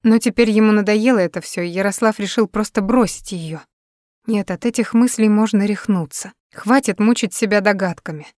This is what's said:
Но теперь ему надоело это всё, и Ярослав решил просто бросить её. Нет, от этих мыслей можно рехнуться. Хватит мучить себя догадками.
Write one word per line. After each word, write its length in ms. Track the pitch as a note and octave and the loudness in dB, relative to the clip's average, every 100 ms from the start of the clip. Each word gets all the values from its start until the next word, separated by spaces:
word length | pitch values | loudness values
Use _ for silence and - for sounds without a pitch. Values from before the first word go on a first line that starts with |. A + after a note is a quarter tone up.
Но 140 | A3 A3+ | 4 2
теперь 320 | A#3+ - A#3 | 2 0 2
ему 220 | G#3+ G#3+ | 4 4
надоело 480 | G#3+ G3+ G#3+ A#3 A#3+ | 4 2 2 2 2
это 200 | F3 F3+ | 0 -4
всё, 200 | - - | -8 -6
и 60 | F3 | -6
Ярослав 520 | F3 G3+ F#3+ A3 G#3 | -2 -4 0 -2 0
решил 280 | G3+ - G#3 | -4 -2 -2
просто 340 | G#3 G#3+ - | -2 -4 -4
бросить 500 | F#3+ B3+ G#3 - - | 0 2 2 -2 -10
её. 280 | F3+ D#3+ D#3+ - _ _ _ _ _ - | -10 -10 -12 -16 _ _ _ _ _ -4
Нет, 240 | G#3 G3 | -4 -2
от 160 | F3+ A#3+ | -4 -2
этих 280 | A#3 G#3+ | -2 0
мыслей 360 | A3+ A#3+ - G#3+ | 2 2 2 2
можно 340 | G#3 A3 G#3 | 4 2 2
рехнуться. 720 | G3+ G3+ - F#3+ D3+ - - _ _ | 0 -2 -2 -2 -2 -10 -14 _ _
Хватит 460 | - G#3 C4+ C4+ F#3+ | -10 2 2 2 0
мучить 340 | G#3+ A#3+ G3+ | 2 2 -2
себя 280 | - G#3+ G#3 | -2 0 2
догадками. 680 | G3+ G3 F#3 E3+ - D#3 - | 2 0 -2 -6 -12 -14 -16